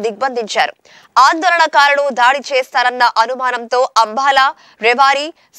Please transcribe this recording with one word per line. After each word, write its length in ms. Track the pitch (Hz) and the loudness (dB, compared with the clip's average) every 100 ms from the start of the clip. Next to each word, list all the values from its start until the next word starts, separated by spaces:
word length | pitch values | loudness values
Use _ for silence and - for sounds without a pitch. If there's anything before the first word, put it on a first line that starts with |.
| 220 | -6
దిగ్బంధించారు. 680 | 214 269 240 214 220 147 - _ - _ - 277 | -6 -6 -6 -6 -4 -4 -6 _ -20 _ 2 2
ఆందోళనకారులు 800 | 330 359 339 311 311 285 285 285 247 | 2 0 2 2 2 2 2 -2 0
దాడి 220 | 240 277 - | 0 0 -2
చేస్తారన్న 520 | 269 262 254 247 247 240 - | -4 -2 -2 -2 0 0 2
అనుమానంతో 580 | 226 254 254 240 233 247 262 220 | -2 -2 -4 -6 -4 -2 0 0
అంబాలా, 440 | 220 220 277 269 269 320 _ - 214 | -2 -2 0 2 0 -2 _ -4 0
రెవారీ, 400 | 247 269 277 302 - _ | 2 2 2 -4 -14 _